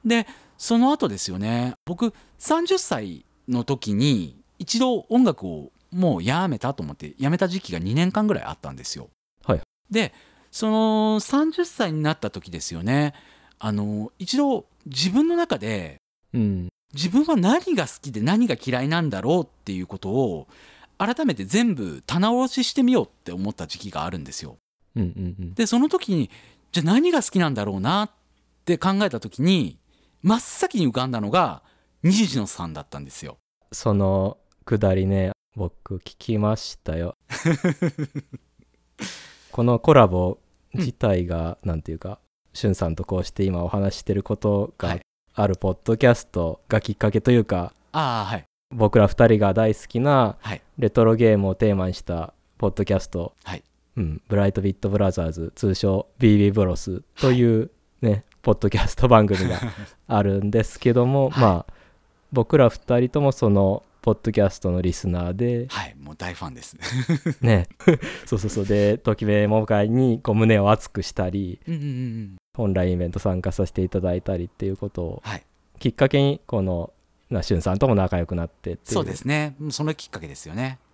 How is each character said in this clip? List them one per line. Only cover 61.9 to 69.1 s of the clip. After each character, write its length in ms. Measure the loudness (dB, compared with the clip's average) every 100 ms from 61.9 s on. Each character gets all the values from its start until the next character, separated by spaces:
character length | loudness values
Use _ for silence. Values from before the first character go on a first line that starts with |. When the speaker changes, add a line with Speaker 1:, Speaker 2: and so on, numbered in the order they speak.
| _ _ _ _
Speaker 2:
僕 260 | -2 2 6
ら 120 | 6
二 300 | 4 -2 0
人 100 | 2
と 120 | 2
も 100 | 0
そ 180 | 2 2
の 340 | 4 4 0 _ _
ポ 120 | -2
ッ 40 | 0
ド 100 | 0
キ 100 | 2
ャ 80 | 2
ス 100 | 0
ト 120 | -4
の 100 | -2
リ 120 | -2
ス 140 | -2 -4
ナ 240 | -4 -4
ー 40 | -2
で。 300 | -2 -2 -6
Speaker 1:
は 160 | -8 -10
い、 100 | -14
も 120 | -20
う 20 | -12
大 180 | -12
フ 120 | -10 -12
ァ 40 |
ン 40 |
で 80 | -14
す。 160 | -18 -14 -6 -6 -2
Speaker 2:
<laughs> 300 | -2 -2 -2
ね。 260 | 2 2 2 0 2 2
<laughs> 260 | 0 -14 -6
そ 120 | -4
う 20 |
そ 80 | -4
う 20 |
そ 120 | -4
う。 40 | 0
で、 320 | 2 2 2
と 180 | 0